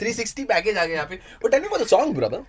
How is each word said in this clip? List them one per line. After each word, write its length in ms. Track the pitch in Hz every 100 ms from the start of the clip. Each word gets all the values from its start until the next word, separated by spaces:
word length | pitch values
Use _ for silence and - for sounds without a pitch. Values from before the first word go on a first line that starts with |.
थ्री 120 | 214
सिक्सटी 320 | 226 226 -
पैकेज 340 | 277 180 185 196
आ 60 |
गया 120 | 165 160
यहाँ 100 | 147
पे। 140 | 185 - - 226
But 80 |
tell 140 | 269 403
me 60 |
about 140 | 415 233
the 120 | 190
song, 180 | 302 160
brother। 260 | 110 180